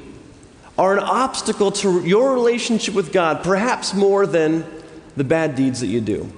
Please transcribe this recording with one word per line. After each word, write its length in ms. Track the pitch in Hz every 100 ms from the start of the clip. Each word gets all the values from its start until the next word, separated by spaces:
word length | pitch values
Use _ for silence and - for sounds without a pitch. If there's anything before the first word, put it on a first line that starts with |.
| - - - - - - - -
are 200 | 185 202
an 60 |
obstacle 680 | - 202 262 - - - 196
to 300 | 196 202 180
your 320 | 170 202 269
relationship 600 | 254 233 240 240 226 -
with 180 | 190 156
God, 320 | 190 170 147
perhaps 500 | 170 190 240 226 -
more 320 | 190 196 196 196
than 400 | 165 156 165 160 - - - - -
the 80 |
bad 320 | 131 160 160 131
deeds 260 | 135 117
that 60 | 113
you 140 | 117
do. 300 | 110 92 95